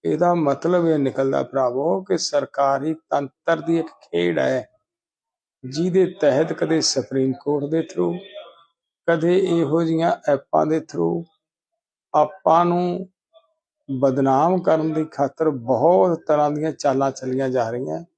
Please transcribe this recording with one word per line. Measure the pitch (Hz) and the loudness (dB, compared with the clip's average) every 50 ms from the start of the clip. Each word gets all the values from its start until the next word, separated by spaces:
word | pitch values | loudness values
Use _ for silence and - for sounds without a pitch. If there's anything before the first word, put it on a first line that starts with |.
| _ | _
ਇਹਦਾ | 165 156 156 175 175 175 | -2 0 2 2 2 2
ਮਤਲਬ | 175 156 139 139 139 - 175 180 180 170 | 2 2 0 0 0 0 0 0 2 2
ਇਹ | 165 160 151 | 2 2 2
ਨਿਕਲਦਾ | 139 131 120 - 135 135 139 139 | 0 0 0 0 -2 0 0 -2
ਭਰਾਵੋ | 131 127 - 135 131 123 120 131 143 165 190 190 | -2 -2 -2 -2 0 0 0 -2 -2 0 -2 -2
ਕਿ | 190 - 185 160 | -2 -2 -4 -2
ਸਰਕਾਰੀ | - - - 143 135 - - - 143 139 139 135 139 160 160 | -2 -2 -2 -2 -2 -2 -2 -2 0 0 0 0 -2 -4 -6
ਤੰਤਰ | 156 _ _ - 143 143 135 _ _ _ - 165 156 | -6 _ _ -4 -4 -4 -6 _ _ _ -2 -2 -2
ਦੀ | 151 160 165 165 | 0 -2 -2 -2
ਇੱਕ | 160 - | -2 -4
ਖੇਡ | - _ - _ - 170 175 175 165 147 | -10 _ -18 _ -2 0 0 2 2 0
ਹੈ, | 131 131 131 127 - _ _ _ _ _ _ _ _ _ _ _ _ _ _ _ _ _ _ _ - | 0 0 -2 -2 -6 _ _ _ _ _ _ _ _ _ _ _ _ _ _ _ _ _ _ _ -16
ਜਿਹਦੇ | 131 131 151 170 185 170 190 185 165 - - | -10 -4 -2 -2 2 2 2 2 2 0 0
ਤਹਿਤ | - 147 127 139 160 160 | 2 2 4 4 0 0
ਕਦੇ | 165 - 170 156 160 160 | -2 -4 -2 0 0 0
ਸੁਪਰੀਮ | 156 - - 135 120 - 135 135 131 131 | 0 0 -2 -2 -4 -2 -2 0 0 0
ਕੋਰਟ | 127 127 - 147 147 147 143 | -2 -4 -4 -4 -2 -2 -2
ਦੇ | 147 156 165 | -2 -2 -4
through, | 160 160 - 170 180 175 170 180 196 - - - - - - _ _ _ _ _ _ _ _ _ _ | -4 -4 -4 -4 -2 -2 -4 -6 -10 -14 -18 -18 -18 -18 -20 _ _ _ _ _ _ _ _ _ _
ਕਦੇ | - 170 160 156 170 180 190 | -2 0 0 2 2 2 2
ਇਹੋ | 190 180 170 170 160 135 151 165 | 2 2 0 0 0 0 0 0
ਜਿਹੀਆਂ | 170 160 165 160 165 175 175 - _ - | 0 0 0 0 0 0 -2 -2 _ -2
ਐਪਾਂ | 143 135 - _ - 156 156 | -2 -2 -2 _ 0 0 2
ਦੇ | 151 156 160 | 2 0 -2
through | 156 - - 165 170 170 170 170 170 _ _ _ _ _ _ _ _ _ _ _ _ _ _ _ _ _ - | -4 -6 -4 -2 -2 -2 -2 -4 -8 _ _ _ _ _ _ _ _ _ _ _ _ _ _ _ _ _ 2
ਆਪਾਂ | 156 151 151 - - _ 175 160 170 175 | 2 2 2 -2 -4 _ 4 4 4 4
ਨੂੰ | 175 175 175 180 180 175 180 185 185 _ _ _ _ _ - _ _ _ _ _ _ _ _ _ - | 4 2 0 0 -2 -4 -6 -8 -12 _ _ _ _ _ -20 _ _ _ _ _ _ _ _ _ -8
ਬਦਨਾਮ | 135 127 135 135 127 139 135 135 135 135 151 170 185 180 | -2 0 2 2 2 2 2 2 2 4 2 2 2 0
ਕਰਨ | 180 180 160 160 156 160 | 2 2 0 2 0 -2
ਦੀ | 156 156 156 | -2 -2 -4
ਖਾਤਰ | 156 - - 143 131 - _ 160 156 | -6 -2 -2 -2 -2 -2 _ -2 -2
ਬਹੁਤ | 143 127 117 117 131 113 135 165 180 190 190 185 165 160 - | -2 -2 -2 -2 0 2 4 4 4 4 4 2 0 -2 0
ਤਰ੍ਹਾਂ | - 151 147 147 147 | 0 0 2 2 0
ਦੀਆਂ | 147 151 151 160 | 0 -2 -4 -4
ਚਾਲਾਂ | 147 _ - 143 131 135 139 139 | -6 _ 0 0 2 2 0 -2
ਚੱਲੀਆਂ | 131 - 131 127 127 131 135 131 | -2 -4 -6 -4 -4 -2 -2 -2
ਜਾ | 127 127 117 113 | 0 -2 -2 -2
ਰਹੀਆਂ। | 117 120 135 151 156 165 170 _ _ | -4 -6 -6 -6 -8 -10 -10 _ _